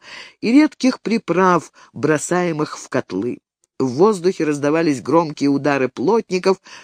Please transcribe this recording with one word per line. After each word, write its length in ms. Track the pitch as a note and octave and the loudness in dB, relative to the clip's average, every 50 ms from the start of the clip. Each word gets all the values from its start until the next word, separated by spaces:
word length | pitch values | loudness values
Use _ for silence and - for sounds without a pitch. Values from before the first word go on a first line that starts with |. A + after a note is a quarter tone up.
| - - - - - - _ _ | -2 -8 -20 -20 -20 -20 _ _
и 140 | - G#3 A#3+ | -2 4 4
редких 480 | C#4+ D4+ D4+ - - - C4 - - | 4 4 4 0 0 0 0 0 -2
приправ, 720 | - F#3+ A3 A3 - - E3 F3+ F#3+ F#3 F3+ E3 - - _ - - _ | -4 -4 -4 -2 -2 -2 0 2 2 4 2 2 0 -6 _ -20 -20 _
бросаемых 840 | _ A#2 A#2+ C#3+ D#3 D3 - - F3 F3+ F3+ F3 D#3+ D3 D#3 - - - | _ -4 0 0 0 0 -2 -2 -2 -2 -2 -2 -2 -4 -6 -6 -8 -12
в 80 | - | -12
котлы. 520 | - - C3 - - F#2 F#2 G#2+ B2 - - _ _ _ _ _ _ _ | -6 -6 -6 -4 -4 -6 -6 -6 -6 -8 -10 _ _ _ _ _ _ _
В 100 | - C3 | -6 -4
воздухе 580 | C3 A#2+ C3+ F3+ A3 G#3+ F3+ E3 F#3 F#3+ - D#3+ | -4 2 4 4 4 4 2 -2 -2 -2 0 -2
раздавались 560 | D3+ D3 C#3+ C#3 C#3+ D3+ E3 E3 D#3+ C#3+ B2 | -2 -2 -2 0 0 0 2 2 0 -2 -2
громкие 480 | F#2+ - D3 E3 E3+ D3+ - - C#3 C#3+ | -2 0 2 2 2 0 -2 -2 0 0
удары 400 | C#3 C#3 C3+ D3 C#3+ C3+ C3 B2 | 0 0 0 0 0 0 -2 -2
плотников, 720 | - - A#2+ E3 A3 A3+ - - F3+ F#3 F3+ F#3+ F#3+ - _ - - - | -4 -4 0 0 0 0 0 -2 -4 0 0 0 0 0 _ -14 -20 -20